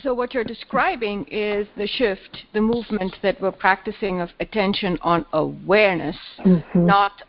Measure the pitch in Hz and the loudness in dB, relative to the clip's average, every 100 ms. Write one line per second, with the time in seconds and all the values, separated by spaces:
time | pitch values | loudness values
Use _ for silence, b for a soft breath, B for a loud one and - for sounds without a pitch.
0 | 277 247 247 254 220 226 - 254 330 302 | -4 -2 -2 -2 -4 -8 -4 0 0 0
1 | 214 202 - 214 208 208 208 - 202 - | -4 -4 -6 -4 -2 -2 -4 -6 -6 0
2 | 226 190 - - - 214 220 240 214 208 | 0 -2 -10 -20 -6 0 0 0 -2 -4
3 | 185 - 196 185 190 185 196 190 214 - | -4 -2 -2 -2 -4 0 0 0 -4 -6
4 | 196 180 175 - 170 220 196 202 196 170 | -4 -4 -6 -8 -6 0 0 0 -2 -2
5 | 165 170 - 156 143 143 151 208 202 175 | 0 0 0 -2 -2 -4 2 4 4 2
6 | 143 - - - 190 175 - 175 175 202 | -4 -8 -14 0 4 4 2 2 4 4
7 | 202 - | 2 -4